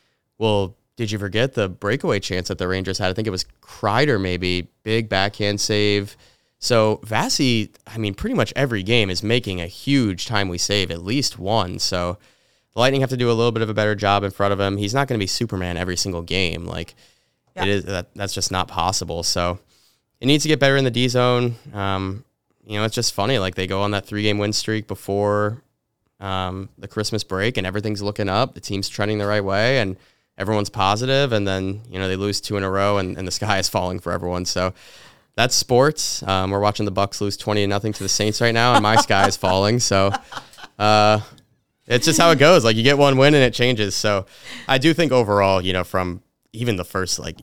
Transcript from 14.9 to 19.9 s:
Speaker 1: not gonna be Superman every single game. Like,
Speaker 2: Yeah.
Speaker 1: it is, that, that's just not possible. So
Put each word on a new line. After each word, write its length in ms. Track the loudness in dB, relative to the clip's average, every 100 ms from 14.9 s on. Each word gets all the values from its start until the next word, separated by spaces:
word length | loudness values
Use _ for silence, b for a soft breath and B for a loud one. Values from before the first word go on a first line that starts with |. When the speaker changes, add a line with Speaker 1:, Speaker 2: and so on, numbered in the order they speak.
| -2
Speaker 1:
not 120 | -2
gonna 120 | -2
be 80 | -2
Superman 500 | -4 -4 -4 -4 -4
every 180 | -4 -4
single 260 | -4 -6
game. 420 | -4 0 0 -2 -8
Like, 300 | -10 -10 b b b b b _ -6
Speaker 2:
Yeah. 80 |
Speaker 1:
it 60 | -2
is, 160 | -2 -2
that, 220 | -8 -8 -8
that's 180 | -8
just 180 | -6 -4
not 160 | -4 -4
possible. 540 | -2 -2 -2 -4 -6
So 380 | -4 -2 -2 -4 _ b b